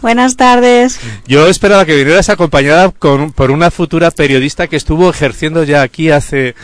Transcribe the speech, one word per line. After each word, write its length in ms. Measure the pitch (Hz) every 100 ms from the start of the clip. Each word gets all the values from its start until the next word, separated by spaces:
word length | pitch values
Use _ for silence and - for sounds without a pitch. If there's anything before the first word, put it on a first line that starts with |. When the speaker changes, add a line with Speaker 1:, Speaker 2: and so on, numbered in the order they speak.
Speaker 1:
Buenas 360 | 226 233 254 254
tardes. 640 | 254 247 247 240 254 - 120 101 -
Speaker 2:
Yo 220 | 139 165
esperaba 380 | 185 202 202 160
que 100 | 147
vinieras 320 | 139 180 190
acompañada 640 | 208 165 143 139 160 190
con, 420 | - 156 139 147
por 180 | 135 131
una 220 | 143 170
futura 400 | - 165 165 170
periodista 560 | - 143 131 139 - 175
que 80 | 151
estuvo 340 | - 160 180
ejerciendo 540 | - 143 - 151 160
ya 180 | 147 143
aquí 280 | 131 - 160
hace 440 | 147 - 139 127 -